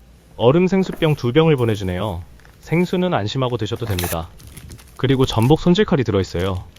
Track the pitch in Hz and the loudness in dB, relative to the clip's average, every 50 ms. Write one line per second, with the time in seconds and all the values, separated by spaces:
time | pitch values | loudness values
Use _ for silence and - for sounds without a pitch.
0 | - - - - _ - - - 104 120 139 175 185 180 185 190 185 - 175 - | -20 -20 -20 -20 _ -18 -4 2 4 4 4 4 4 2 2 0 0 -2 -2 -2
1 | - 156 147 - - 120 120 156 160 165 156 131 120 113 107 101 101 92 90 90 | 0 0 0 0 0 0 2 4 4 4 4 2 2 0 -2 -2 -2 -4 -4 -4
2 | 101 110 90 85 90 - - - - - - - - - 156 165 180 175 - 180 | -4 -4 -6 -8 -10 -14 -18 -20 -20 -20 -20 -20 -10 -4 -2 0 0 0 0 -2
3 | 180 180 170 120 101 104 - 135 131 123 123 117 110 98 117 113 117 107 98 90 | 0 0 0 -2 -2 -4 -4 -4 -4 -2 -2 -4 -4 -4 -6 -6 -4 -4 -4 -4
4 | 87 85 - 82 80 - - - - - - - - - - - - - - - | -4 -4 -6 -6 -8 -10 -14 -20 -20 -20 -20 -20 -20 -20 -20 -20 -20 -20 -10 -4
5 | - 127 135 127 131 - - 113 113 123 156 156 - 175 180 175 214 - 190 143 | 0 0 2 2 2 0 2 2 2 2 2 2 4 2 2 2 2 2 0 0
6 | 120 - 101 98 92 - - 85 87 98 95 92 - - - | 0 0 0 0 0 -2 -2 -4 -2 -2 -4 -6 -8 -12 -20